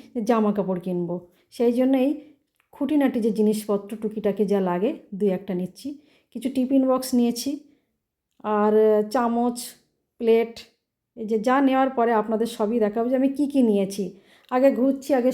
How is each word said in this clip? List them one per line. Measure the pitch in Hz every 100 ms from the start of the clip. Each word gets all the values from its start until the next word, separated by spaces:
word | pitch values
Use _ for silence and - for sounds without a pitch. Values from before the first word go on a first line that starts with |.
| -
যে | 247 214
জামা | 226 208 202
কাপড় | 185 180 185
কিনবো। | 175 170 175 - _ _ -
সেই | 240 240
জন্য | 262 269
এই | 269 - - _ _ _ _
খুঁটিনাটি | - 285 302 262 240
যে | 220 214
জিনিসপত্র | 214 214 214 202 202 220
টুকিটাকি | 214 214 202 202 196
যা | 202 185
লাগে | 175 233 320 - 190
দু | 202 170
একটা | 202 180
নিচ্ছি। | 185 - 277 285 _ _ _
কিছু | 240 254
টিফিন | 269 254 269 262
বক্স | 262 262 247
নিয়েছি, | 240 233 277 285 - _ _ _ _ _ _ _ 214 214
আর | 208 214 214 208 208
চামচ, | 254 233 233 240 240 - - _ _ _ -
প্লেট, | 226 226 226 - - _ _ _ _ -
এই | 214
যে | 220 247
যা | 262 269
নেওয়ার | 262 269 262
পরে | 233 220
আপনাদের | 214 220 226 -
সবই | 208 240
দেখাবো | 208 220 240
যে | 262
আমি | 269 277
কী | 285
কী | 277 233
নিয়েছি। | 202 196 196 180 - _ _ -
আগে | 254 269 220
ঘুরছি, | 269 269 - 269
আগে | 247